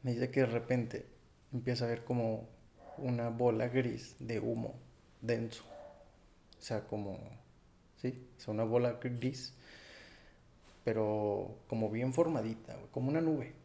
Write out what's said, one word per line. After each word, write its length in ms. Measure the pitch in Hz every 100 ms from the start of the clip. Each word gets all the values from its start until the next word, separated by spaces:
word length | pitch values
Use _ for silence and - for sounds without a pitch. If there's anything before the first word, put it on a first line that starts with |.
Me 100 | 131
dice 180 | 120 123
que 100 | 135
de 60 | 127
repente 600 | 117 117 123 117 120 - - - - -
empieza 320 | 123 123 123
a 40 | 120
ver 160 | 117
como 440 | - 123 113 110 - - - - - -
una 300 | 135 120 117
bola 400 | 117 123 113 120
gris 480 | 127 123 - - -
de 220 | 117 113
humo 340 | 113 117 117 - - - - -
denso. 420 | 113 113 113 - - - - - - - - - - -
O 40 |
sea, 240 | - 110 -
como, 320 | 107 101 92 - - - - - - - -
sí, 300 | 127 127 - -
o 40 |
sea, 120 | -
una 100 | 107
bola 340 | 113 120 120 120
gris, 500 | 131 120 127 131 - - - - - - - - - - - - - -
pero 760 | - 110 107 107 104 101 95 - -
como 220 | 113 110
bien 220 | 110 127
formadita, 640 | 131 165 147 110 113 -
güey, 120 | - -
como 180 | - 127
una 120 | 156
nube 320 | 165 151 110 -